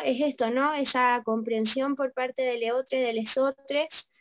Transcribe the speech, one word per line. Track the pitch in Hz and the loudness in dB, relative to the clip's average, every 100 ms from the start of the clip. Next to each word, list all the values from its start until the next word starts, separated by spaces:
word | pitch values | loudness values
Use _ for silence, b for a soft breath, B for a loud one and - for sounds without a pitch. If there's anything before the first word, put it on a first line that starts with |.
es | 285 247 | 0 2
esto, | 294 262 226 | 0 0 0
¿no? | 247 285 | 2 2
Esa | 294 269 254 247 247 | 0 0 2 2 2
comprensión | 220 220 220 220 220 269 277 277 | 0 -2 0 -2 0 0 0 0
por | 262 | -2
parte | 254 254 262 | -2 -4 -2
de | 254 240 | -2 -2
leotres, | 226 247 262 262 | -2 -2 -2 0
de | 247 | 0
lesotres, | 226 220 262 269 269 - 285 320 - - _ | 0 -2 0 0 0 -4 -2 -2 -4 -8 _